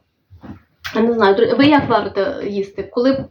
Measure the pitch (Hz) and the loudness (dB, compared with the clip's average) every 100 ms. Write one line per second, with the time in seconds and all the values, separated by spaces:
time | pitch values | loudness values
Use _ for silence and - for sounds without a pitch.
0 | _ _ _ - - - _ _ - - | _ _ _ -20 -20 -20 _ _ -6 0
1 | 233 226 196 214 226 233 285 285 254 214 | 0 2 2 2 2 4 4 4 2 0
2 | 196 202 190 - 202 202 196 - 190 240 | -2 -4 -4 -4 -6 -6 -8 -10 -8 -4
3 | 262 269 262 | -2 -2 -6